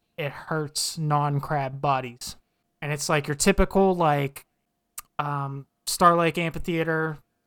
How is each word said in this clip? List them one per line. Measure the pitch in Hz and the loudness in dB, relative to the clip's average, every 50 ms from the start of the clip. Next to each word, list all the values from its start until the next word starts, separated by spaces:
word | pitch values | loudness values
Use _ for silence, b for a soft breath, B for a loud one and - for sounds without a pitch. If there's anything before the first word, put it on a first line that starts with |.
| _ _ _ - | _ _ _ -8
It | 151 139 | -8 -8
hurts | - - - - 165 156 151 143 - - - - - 165 | -8 -10 -8 -6 -4 -4 -4 -4 -4 -6 -6 -4 -4 -4
non-crab | 156 151 147 147 147 147 143 139 - - 156 143 139 131 135 135 | -2 0 2 2 2 2 0 -2 -2 -2 -2 -2 -2 -4 -6 -4
bodies. | 147 143 135 131 127 123 120 - - - - - _ _ _ _ _ _ _ - | 0 0 0 0 -2 -6 -10 -12 -14 -14 -14 -16 _ _ _ _ _ _ _ -10
And | 156 143 | -6 -6
it's | 147 143 - - | -4 -4 -2 0
like | 165 151 143 | 0 0 0
your | - 147 | -2 -2
typical, | 143 - 190 185 - 190 - - 196 196 190 185 | 0 2 4 4 4 4 4 4 4 4 4 4
like, | 175 170 151 147 143 143 139 - - - _ _ _ _ _ _ _ _ _ - - - _ _ - | 4 2 2 2 2 0 -2 -6 -10 -20 _ _ _ _ _ _ _ _ _ -18 -18 -18 _ _ -6
um, | 147 147 143 139 139 135 139 139 135 _ _ _ - | -4 -4 -4 -4 -6 -6 -8 -10 -14 _ _ _ -8
Star | - - - 180 175 170 170 | -4 2 6 6 6 6 6
Lake | 170 165 151 | 4 2 0
Amphitheater | 175 170 165 - 160 - - 165 165 160 165 160 160 160 160 156 - _ _ _ _ _ | 0 -2 -4 -4 -6 -6 -4 -2 -2 -2 -2 -2 -2 -2 -4 -6 -10 _ _ _ _ _